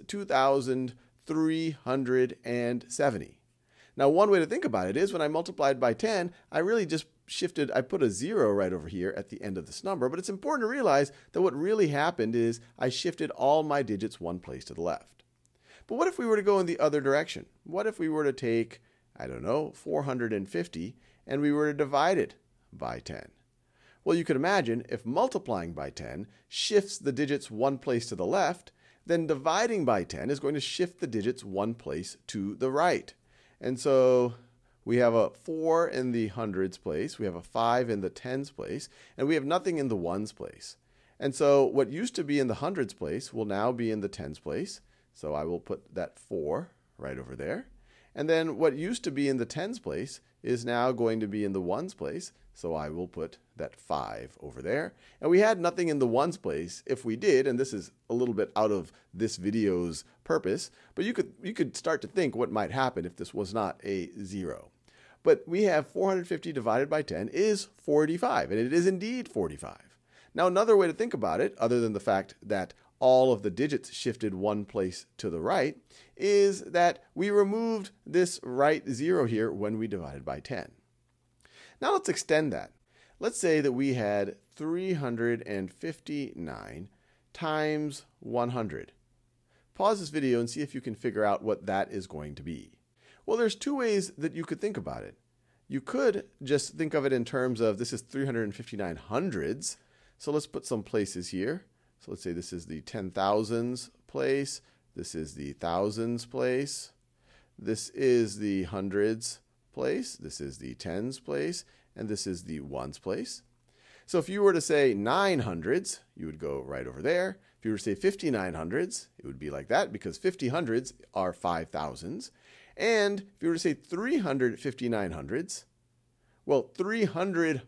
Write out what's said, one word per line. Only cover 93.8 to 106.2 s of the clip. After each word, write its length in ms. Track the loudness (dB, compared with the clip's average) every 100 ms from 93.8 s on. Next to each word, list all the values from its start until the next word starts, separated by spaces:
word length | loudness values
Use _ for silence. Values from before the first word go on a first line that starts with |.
| 0 0 -2 -6
that 180 | -6
you 80 | -6
could 160 | -8 -4
think 200 | -4 -6
about 260 | -8 -10
it. 140 | -12 -18 _ _ _ _ -8
You 140 | -8
could 420 | -4 0 2 2 -4 -10
just 360 | 0 0 0 -4
think 160 | -2
of 100 | 0
it 80 | 2
in 140 | 0 0
terms 340 | 0 0 2
of 160 | 2 2
this 160 | -2
is 80 | -6
three 240 | -8 -4
hundred 200 | -2 -2
and 100 | -4
fifty-nine 420 | -6 -10 -6 -6 -6
hundreds. 800 | -4 -2 -2 -2 -2 -4 -6 -10 _ _ _ -12
So 160 | -2
let's 140 | -2 -2
put 180 | -8 -4
some 160 | -4
places 460 | -2 -2 -2 -4 -6
here. 380 | -4 -2 -4 -8 _ _ _
So 120 | -14
let's 100 | -10
say 100 | -8
this 200 | -6 -8
is 140 | -10 -10
the 140 | -12
ten 300 | -10 -8 -6
thousands 800 | 0 2 2 0 -2 -4 -6 -10 _ _
place. 560 | -4 0 0 -2 -8 _ _ _ -14
This 180 | -10
is 200 | -8 -10
the 180 | -8 -10
thousands 720 | -6 -2 0 0 -2 -4 -6